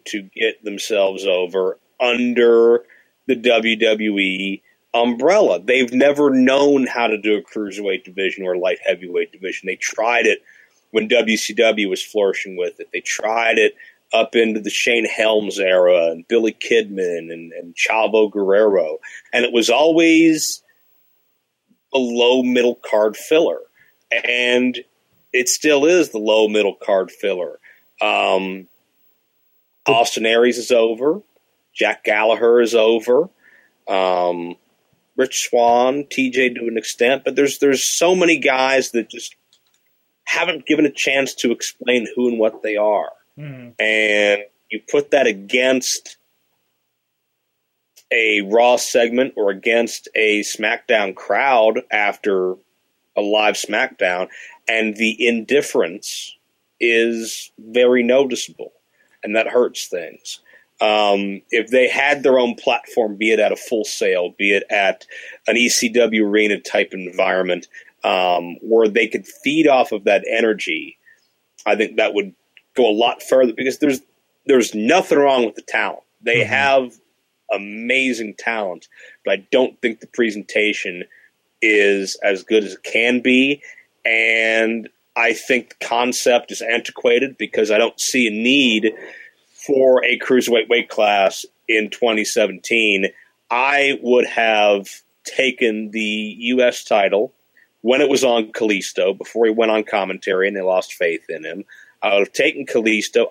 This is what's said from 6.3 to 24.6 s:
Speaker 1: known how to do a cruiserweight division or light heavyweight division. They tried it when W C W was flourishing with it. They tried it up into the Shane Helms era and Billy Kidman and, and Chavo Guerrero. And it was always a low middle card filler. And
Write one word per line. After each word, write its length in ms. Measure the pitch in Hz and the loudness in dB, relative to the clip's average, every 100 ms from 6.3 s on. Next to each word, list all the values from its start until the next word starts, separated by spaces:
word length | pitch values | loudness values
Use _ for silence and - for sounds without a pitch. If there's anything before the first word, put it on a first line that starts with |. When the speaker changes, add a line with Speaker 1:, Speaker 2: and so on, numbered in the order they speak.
Speaker 1:
known 560 | 131 127 135 143 143 123 | 4 4 4 4 2 0
how 220 | 123 117 | -2 -2
to 100 | 107 | -2
do 180 | 107 104 | 0 -2
a 60 | |
cruiserweight 600 | - 110 104 95 98 95 | -2 -8 -8 -6 -4 -4
division 440 | - 90 95 - 92 | -6 -6 -6 -4 -4
or 100 | 90 | -2
light 220 | 90 87 | -2 -2
heavyweight 480 | 98 90 87 87 85 | -2 -4 -4 -6 -6
division. 360 | 87 92 - 92 | -8 -12 -10 -10
They 100 | 92 | -8
tried 480 | - - 110 120 | -8 -4 0 2
it 140 | 110 98 - _ _ _ _ | 0 -2 -6 _ _ _ _
when 160 | 110 107 | -4 0
W 280 | 120 110 107 | 0 2 -2
C 160 | - | -2
W 380 | 107 113 107 101 | 0 2 2 -2
was 120 | 92 | -4
flourishing 540 | - 110 98 95 98 90 | -4 0 0 -2 -8 -8
with 240 | 90 - | -8 -8
it. 80 | 85 | -12
They 80 | 87 | -10
tried 560 | - - 107 113 113 113 | -8 -6 -4 0 0 2
it 160 | 107 - - _ _ | 2 0 -14 _ _
up 200 | 113 113 | 0 2
into 260 | 120 113 107 | 2 0 0
the 100 | 101 | -6
Shane 340 | - 127 117 | -4 0 0
Helms 540 | 107 - 110 110 101 92 | -2 0 0 2 -2 -2
era 480 | 95 92 90 90 82 | 2 4 4 4 2
and 160 | 82 - | -2 -2
Billy 280 | 117 113 | 0 0
Kidman 760 | - - 117 104 98 90 85 82 | -4 0 0 0 -6 -6 -6 -10
and, 220 | 82 82 | -14 -14
and 220 | 85 85 | -16 -16
Chavo 580 | - - 110 104 110 107 | -6 -2 0 0 2 0
Guerrero. 680 | 104 95 98 107 95 78 80 - - - | 0 0 2 4 2 0 -6 -14 -20 -6
And 100 | 120 | -2
it 80 | 123 | 0
was 160 | 117 107 | 0 2
always 960 | 120 160 165 165 160 165 156 - - _ _ _ _ _ _ _ _ _ _ _ _ _ | 2 4 4 4 6 4 2 -4 -8 _ _ _ _ _ _ _ _ _ _ _ _ _
a 60 | 135 | -2
low 440 | 123 120 120 131 | -2 2 2 2
middle 340 | 123 123 120 120 | 2 2 2 -2
card 420 | - 107 107 104 | -2 0 0 -2
filler. 420 | - 160 170 78 - _ _ _ _ | 0 2 2 -2 -10 _ _ _ _
And 720 | 117 - 123 123 123 | -4 -2 0 2 2